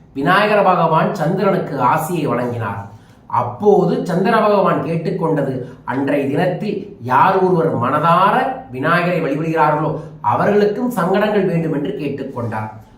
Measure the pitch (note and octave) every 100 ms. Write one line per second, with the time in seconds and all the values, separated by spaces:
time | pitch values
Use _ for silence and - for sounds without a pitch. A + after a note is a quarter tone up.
0 | - C3+ D#3 G3 G#3+ G#3 F#3+ F3 E3 D#3+
1 | G3 - - G3 G3 F3 - C3 B2+ D#3
2 | E3+ E3+ B2+ A#2+ A#2+ A2 G#2 G2 - -
3 | - - - A#2 - - G#3 F#3 E3+ -
4 | E3+ E3+ G#3+ A3 G#3 G3+ D#3 C3 D#3+ E3
5 | G3 E3 D#3+ D3 C3 - - - - C3
6 | C#3 C#3+ C#3 D3+ F3+ E3 G#3 - - -
7 | A#2 C3 F3+ F#3+ F#3 E3+ - A#2 B2 D3
8 | E3 F3 G3+ A#3 C4+ - - B2+ D3+ F3
9 | F3 E3 C#3 D3+ D#3+ D#3+ D3+ D3+ - -
10 | - - G#2+ D#3 G3 G#3 G3+ B3 B3 F3+
11 | F3 G3+ G#3+ G#3 E3 E3 D#3+ C#3 C#3 D#3
12 | C#3+ C3+ B2 A#2+ G#2+ A2 A2 - -